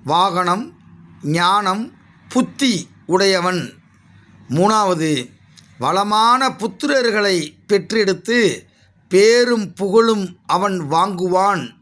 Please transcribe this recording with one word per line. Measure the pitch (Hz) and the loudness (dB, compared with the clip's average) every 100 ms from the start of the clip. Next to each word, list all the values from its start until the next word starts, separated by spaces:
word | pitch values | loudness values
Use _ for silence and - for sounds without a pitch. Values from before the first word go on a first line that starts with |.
வாகனம், | 131 160 190 175 180 185 302 - - - - - | -2 0 0 0 -2 -2 -4 -16 -20 -20 -20 -12
ஞானம், | 147 165 175 202 202 196 269 - _ _ - | -4 0 2 2 0 -4 -6 -14 _ _ -6
புத்தி | 254 - - 269 185 - - - | -4 -4 -2 -2 -2 -6 -18 -4
உடையவன். | 185 196 185 175 185 123 - _ _ _ - _ - - | 0 2 0 0 -4 -8 -14 _ _ _ -20 _ -20 -6
மூணாவது, | 143 196 214 202 170 156 143 120 _ _ - - - | 0 2 2 0 0 0 -2 -4 _ _ -20 -20 -6
வளமான | 127 180 208 214 226 247 262 | -2 -2 0 2 2 2 0
புத்திரர்களை | - 226 - 294 277 240 208 202 180 151 _ _ | -2 -8 -6 -2 0 0 0 0 -2 -4 _ _
பெற்றெடுத்து | 202 - 220 196 185 196 240 208 107 - _ _ _ _ | -2 0 -2 0 -2 0 2 2 0 -12 _ _ _ _
பேரும் | 180 214 240 240 233 196 | 4 4 4 2 0 -4
புகழும் | - 196 214 226 214 185 180 - | -6 0 2 2 0 -4 -10 -4
அவன் | 170 202 185 147 | -2 -2 -4 -2
வாங்குவான் | 160 190 180 185 185 196 190 123 - | -2 -2 -2 -2 0 0 0 -6 -16